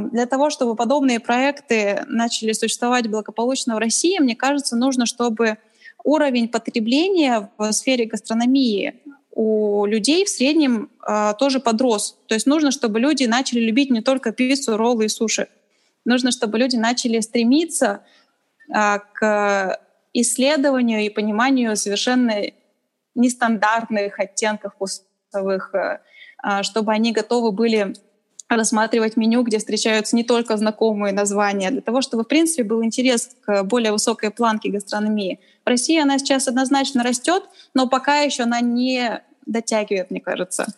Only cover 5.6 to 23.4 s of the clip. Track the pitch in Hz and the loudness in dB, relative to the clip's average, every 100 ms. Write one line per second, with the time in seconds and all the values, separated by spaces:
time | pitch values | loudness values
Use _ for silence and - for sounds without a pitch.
5.6 | _ _ - - - 302 294 247 233 226 | _ _ -20 -6 0 2 2 0 0 -2
6.6 | - 233 220 269 381 370 277 233 202 - | -4 -4 0 2 2 2 2 0 -2 -4
7.6 | 214 214 - 262 226 220 - 226 240 269 | -2 -2 0 0 -2 -4 -4 0 2 2
8.6 | 247 202 - - 294 277 _ - 220 214 | 2 0 -4 -8 -16 -20 _ -2 0 2
9.6 | 214 202 208 220 202 330 403 - 254 320 | 2 2 0 0 2 2 0 0 2 4
10.6 | 277 226 - _ - 214 208 208 277 262 | 2 0 -4 _ -4 0 0 0 0 0
11.6 | 247 220 254 208 - - - 220 262 311 | 0 2 2 0 -2 -10 -4 -2 2 2
12.6 | 294 - 240 214 269 285 247 233 269 240 | 2 0 -2 0 2 2 2 0 0 0
13.6 | 226 220 277 226 220 262 247 - 254 277 | 0 2 2 0 0 0 -2 -2 0 0
14.6 | 233 214 233 240 214 - 220 - - _ | 0 0 0 0 -2 -2 -2 -2 -6 _
15.6 | _ _ _ _ - 247 247 247 220 226 | _ _ _ _ -2 0 0 -2 -2 0
16.6 | 254 247 226 247 247 226 214 240 233 285 | 0 0 0 -2 -2 -2 -2 0 2 2
17.6 | 339 - 233 202 - _ _ _ _ _ | 2 0 -2 -2 -10 _ _ _ _ _
18.6 | - 214 208 202 202 - 214 208 202 202 | -6 -2 0 0 -6 -2 0 2 2 0
19.6 | 185 - _ _ _ 247 233 - 262 302 | 0 -4 _ _ _ 0 0 2 2 2
20.6 | 285 262 240 220 214 214 214 214 254 262 | 2 2 2 0 -2 -2 -2 0 2 2
21.6 | 233 208 202 202 - 254 240 208 190 - | 0 -2 -2 -2 0 2 2 0 -4 -10
22.6 | _ _ _ _ _ 247 247 247 | _ _ _ _ _ 0 0 2